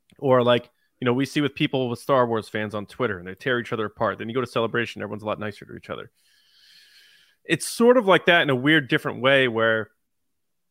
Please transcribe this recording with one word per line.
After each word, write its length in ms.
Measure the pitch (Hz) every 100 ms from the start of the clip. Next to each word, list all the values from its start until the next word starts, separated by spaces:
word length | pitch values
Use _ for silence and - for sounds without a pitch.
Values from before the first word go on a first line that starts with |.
| _ -
Or, 240 | 139 127
like, 260 | 120 123 - _ _ -
you 60 | 123
know, 80 |
we 120 | 123 135
see 160 | 156
with 140 | 143 -
people 340 | 151 135 123
with 100 | 120
Star 280 | - 135 123
Wars 220 | 113 -
fans 260 | 110 107 104
on 100 | 101
Twitter 320 | - 120 92
and 80 | 90
they 80 | 95
tear 240 | 139 120
each 120 | 110
other 120 | 113 104
apart. 320 | - 110 101
Then 120 | 110
you 60 | 123
go 60 |
to 60 | 120
Celebration, 540 | 123 113 120 113 101
everyone's 220 | 101 107
a 40 | 107
lot 120 | 101
nicer 260 | 107 - -
to 100 | -
each 140 | -
other. 220 | 64 - _ _ _ _ _ _ _ _ _ _ _ _ _
It's 220 | - 156 -
sort 320 | - 233 254
of 80 | 190
like 200 | 165 -
that 160 | 170
in 60 | 143
a 60 | 127
weird, 320 | 143 156 127
different 340 | 156 139 110
way 260 | 127 139 127
where 440 | 113 113 110 104 _ _ _ _ _ _ _ _